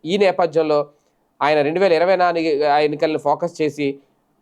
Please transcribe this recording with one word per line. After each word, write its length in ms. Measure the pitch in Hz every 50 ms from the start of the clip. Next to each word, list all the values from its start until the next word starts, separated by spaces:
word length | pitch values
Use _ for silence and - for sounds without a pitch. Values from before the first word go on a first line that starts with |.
| -
ఈ 140 | 156 185 208
నేపథ్యంలో 720 | 208 185 180 185 180 165 151 165 160 156 151 147 139 143 _ _ _ _ _ _ _ _ _ - 135
ఆయన 200 | 143 156 151 143
రెండు 180 | 143 160 180
వేల 120 | 196 190 170
ఇరవై 240 | 156 170 180 190
నాలుగు 280 | 180 180 175 170 170 160 160 151 139 147
ఎన్నికలను 540 | 147 143 151 151 147 151 147 160 156 156 147
ఫోకస్ 440 | - 147 147 147 - 170 - - 156
చేసి 360 | 151 147 151 147 139 135 139 _ _ _ _ _ _ _ _